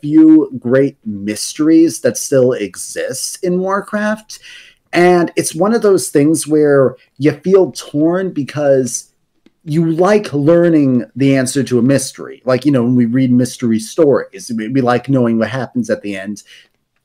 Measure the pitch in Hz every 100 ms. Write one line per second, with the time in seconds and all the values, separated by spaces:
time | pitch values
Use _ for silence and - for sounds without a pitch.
0 | 147 156 160 156 139 123 120 131 139 143
1 | 110 101 101 107 - - 156 165 165 -
2 | 127 - - 135 123 113 101 - - -
3 | 90 131 - - 180 180 185 196 - 208
4 | 208 214 - - - - - _ _ 165
5 | 175 175 165 - - 160 196 226 202 185
6 | - 151 147 156 143 156 147 139 123 -
7 | _ - 143 143 180 196 165 - - 147
8 | 160 180 190 147 123 147 143 135 123 -
9 | - _ _ _ _ _ 165 156 165 160
10 | 185 208 214 147 143 170 170 156 139 123
11 | - - 139 135 123 139 117 120 123 139
12 | - - 67 - 127 127 147 135 117 123
13 | 117 127 131 123 120 - 120 110 110 -
14 | 147 117 - 95 - 113 110 135 123 123
15 | - 135 117 113 110 131 117 123 113 110
16 | 101 98 98 101 - - _ _ _ _